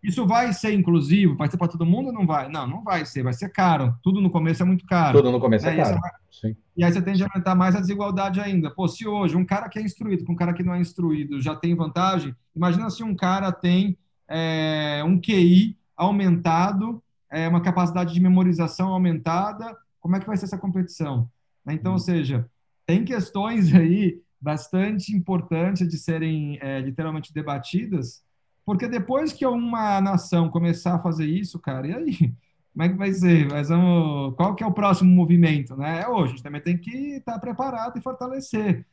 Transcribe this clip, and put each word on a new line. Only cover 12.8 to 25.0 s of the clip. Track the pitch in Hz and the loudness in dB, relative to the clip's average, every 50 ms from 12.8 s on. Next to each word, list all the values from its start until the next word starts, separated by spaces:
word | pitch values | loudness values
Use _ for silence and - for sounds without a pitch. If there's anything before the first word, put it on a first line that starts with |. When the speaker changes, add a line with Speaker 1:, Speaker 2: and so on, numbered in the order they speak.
| 226 220 | -2 -4
Speaker 1:
se | - - | -8 -6
um | 226 220 202 | -6 -6 -4
cara | 175 - 180 185 196 196 190 180 | -2 0 0 0 0 -2 -4 -4
tem, | - - 175 180 185 196 208 180 _ _ _ _ _ _ | -2 0 2 2 4 2 0 -2 _ _ _ _ _ _
é, | _ 156 160 165 160 160 160 156 156 156 151 151 151 147 147 151 | _ -6 -4 -2 -2 -2 -2 -2 -2 -2 -2 -2 -4 -4 -2 0
um | 165 190 | 0 0
Q | 175 175 - 214 | 0 0 0 4
I | 190 180 175 175 185 214 226 - _ _ _ _ | 4 6 8 8 6 6 4 -2 _ _ _ _
aumentado, | - 175 196 202 202 196 185 170 170 170 165 160 165 180 202 202 190 214 233 240 226 _ _ _ _ _ _ | -2 -2 0 0 2 2 2 2 2 2 0 2 2 0 0 0 -2 -4 -4 -6 -10 _ _ _ _ _ _
é, | - 160 160 | -6 -4 -2
uma | 165 170 170 | 2 0 2
capacidade | 170 185 175 185 180 165 170 180 180 165 165 | 2 0 0 0 0 0 0 -2 -4 -2 2
de | 175 | 2
memorização | 185 185 185 185 185 180 175 160 170 160 - - 185 190 | 4 6 6 6 4 4 2 2 0 -2 -2 -4 -4 -2
aumentada, | 185 185 185 175 165 151 123 165 165 175 196 214 208 202 226 226 220 226 _ _ _ _ | 0 2 2 2 0 0 -2 -2 -2 -2 -2 -4 -6 -10 -14 -16 -16 -18 _ _ _ _
como | _ 165 180 | _ -2 -2
é | 190 | -2
que | 190 | -2
vai | 220 214 | -4 -4
ser | 180 208 | -4 -4
essa | 185 - | -4 -8
competição? | 180 - 196 175 185 180 175 - - 160 147 135 120 120 120 _ _ _ _ _ _ _ | -6 -4 -2 -2 -2 -2 -4 -4 -6 -6 -4 -2 -2 -2 -4 _ _ _ _ _ _ _
Né? | 135 151 | -8 -6
Então, | 156 - 185 185 | -4 -2 -2 -2
ou | |
Speaker 2:
Hum. | 180 | 0
Speaker 1:
seja, | 175 180 180 165 147 127 139 120 117 - _ _ _ _ _ _ _ | 0 0 0 0 0 0 -2 -4 -4 -6 _ _ _ _ _ _ _
tem | - 165 196 233 | 0 0 0 2
questões | - 254 220 180 - - 202 202 220 233 220 196 160 139 | 0 -4 -4 -4 -4 -4 -4 -4 -2 0 2 4 8 8
aí | 180 165 160 175 208 208 180 170 - _ _ _ _ | 8 8 8 4 4 2 0 0 -2 _ _ _ _
bastante | 135 147 151 151 - - - 185 196 208 214 202 | -6 -4 -4 -4 -6 -4 -2 -2 -2 0 -2 -6